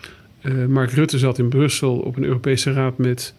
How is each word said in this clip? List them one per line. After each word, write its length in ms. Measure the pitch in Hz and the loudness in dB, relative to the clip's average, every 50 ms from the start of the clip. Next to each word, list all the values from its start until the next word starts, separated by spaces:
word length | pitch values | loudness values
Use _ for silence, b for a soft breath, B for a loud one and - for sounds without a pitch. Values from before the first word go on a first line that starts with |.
| B B B B B B B _ | B B B B B B B _
eh, 120 | - 135 131 131 127 131 | -6 -4 -2 -2 0 2
Mark 220 | 135 139 131 123 | 2 2 2 2
Rutte 280 | 123 147 156 156 - 135 | 2 2 0 2 2 2
zat 200 | 131 131 120 - | 2 2 2 2
in 100 | 123 120 | 0 0
Brussel 460 | 123 135 147 139 - - - 131 123 | 2 2 2 2 0 0 -2 -2 -2
op 200 | 120 - - 123 | -2 -4 -4 -4
een 80 | 135 135 | -4 -2
Europese 480 | 139 135 123 - 139 135 131 - 143 135 | 0 -2 0 0 0 0 0 0 -2 0
raad 260 | 135 135 131 127 - | 0 0 -2 0 0
met 360 | 127 127 123 123 - - - | 0 0 0 -2 -6 -14 -16